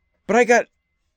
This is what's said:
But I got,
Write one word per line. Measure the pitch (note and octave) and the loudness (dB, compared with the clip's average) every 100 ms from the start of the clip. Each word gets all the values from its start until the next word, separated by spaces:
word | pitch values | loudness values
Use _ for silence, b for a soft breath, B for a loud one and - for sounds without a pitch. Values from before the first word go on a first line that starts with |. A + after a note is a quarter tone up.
| _ _ - | _ _ -4
But | A3 | -2
I | |
got, | A3+ A#3 - _ _ _ _ | 0 0 -2 _ _ _ _